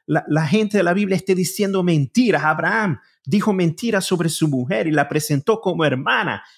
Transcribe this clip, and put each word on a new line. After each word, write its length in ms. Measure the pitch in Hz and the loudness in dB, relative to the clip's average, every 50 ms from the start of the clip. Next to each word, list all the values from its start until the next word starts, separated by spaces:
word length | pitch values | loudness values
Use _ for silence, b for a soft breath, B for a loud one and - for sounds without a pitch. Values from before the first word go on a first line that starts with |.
| b | b
la, 180 | - 151 156 - | -2 -2 -2 0
la 200 | - 151 156 160 | 0 0 0 2
gente 300 | 139 175 220 220 208 - | 2 2 2 2 2 0
de 60 | 202 175 | 0 2
la 100 | 170 180 | 2 2
Biblia 240 | 202 208 190 190 | 0 0 0 -2
esté 180 | 180 - - 190 | -2 0 0 0
diciendo 480 | 180 185 151 - - 202 196 196 190 180 | 0 0 -2 -2 -2 -2 0 0 0 2
mentiras? 600 | 180 165 151 139 - - 240 254 220 165 143 151 | 2 2 2 0 0 2 2 2 4 2 2 2
Abraham 540 | 156 160 165 156 175 208 226 214 196 151 - b b b b b | 0 0 0 0 0 0 0 0 -2 -2 -4 b b b b b
dijo 280 | 131 156 208 - 220 196 | -2 0 0 2 2 0
mentiras 520 | 185 175 165 160 - 233 233 220 190 185 | 2 0 0 0 -2 -4 -2 -2 -2 0
sobre 240 | - 190 165 165 165 | -2 -2 0 0 -2
su 180 | - - 165 | 0 0 0
mujer 400 | 156 139 127 123 131 202 220 196 | 0 0 -2 -2 -2 -2 -2 0
y 40 | 160 | 0
la 160 | 151 143 143 | 0 0 0
presentó 540 | - - 151 147 - 151 139 - - 220 220 | 0 -2 -4 -2 0 -2 -2 0 0 -2 0
como 240 | - 190 170 165 160 | -2 -4 -2 0 0
hermana. 560 | 143 131 127 147 220 254 233 202 147 107 95 B B B | 0 0 0 -2 -2 -2 0 -2 -4 -6 -8 B B B